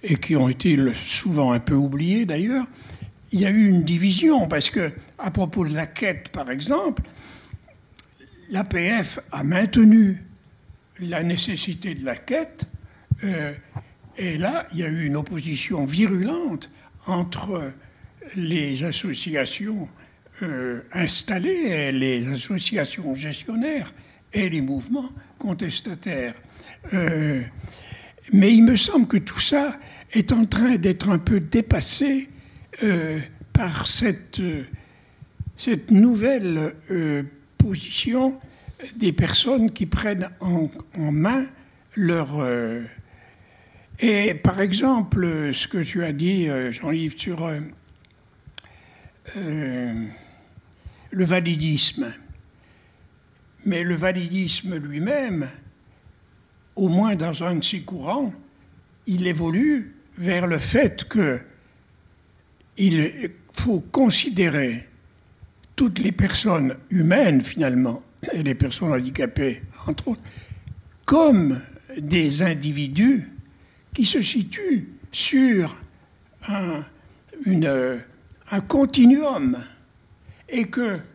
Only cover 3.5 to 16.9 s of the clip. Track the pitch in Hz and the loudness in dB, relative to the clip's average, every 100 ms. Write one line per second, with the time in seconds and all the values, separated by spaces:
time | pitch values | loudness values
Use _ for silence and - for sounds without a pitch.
3.5 | 208 208 180 156 170 196 185 320 294 170 | 6 6 6 4 2 2 4 4 4 2
4.5 | 151 - - 165 - - - 196 185 180 | 0 -2 -2 -4 -6 -20 -10 -6 -2 -2
5.5 | 202 165 151 156 - 202 175 - - 131 | -2 -2 -2 -6 -4 -4 -4 -8 -10 -6
6.5 | 131 151 285 381 - - - - - - | -6 -2 -2 -2 -4 -6 -10 -20 -20 -20
7.5 | - _ _ _ - - _ - - - | -20 _ _ _ -20 -20 _ -20 -20 -8
8.5 | 196 202 180 175 226 165 - - - 143 | -6 -2 -2 0 0 -2 -8 -10 -6 0
9.5 | 180 214 - 220 226 202 185 - - _ | 2 2 8 10 10 8 2 -8 -20 _
10.5 | _ _ - _ - 175 170 170 175 - | _ _ -20 _ -12 -8 -4 -2 -2 -2
11.5 | 180 - 165 190 151 131 - - 269 320 | -4 -6 -8 -8 -8 -8 -8 -4 -4 -4
12.5 | - - - - - _ - 202 175 147 | -10 -10 -10 -20 -20 _ -4 -2 -4 -4
13.5 | 147 - - - _ - - 185 156 180 | -8 -14 -16 -18 _ -20 -8 -6 -2 -2
14.5 | 320 - 165 165 160 156 143 151 170 156 | -4 -6 -6 -4 -4 -2 -4 -4 -8 -6
15.5 | 147 - 175 139 156 214 185 196 339 330 | -6 -4 -4 -2 0 2 2 -2 -2 -4
16.5 | 165 - - - | -6 -10 -20 -20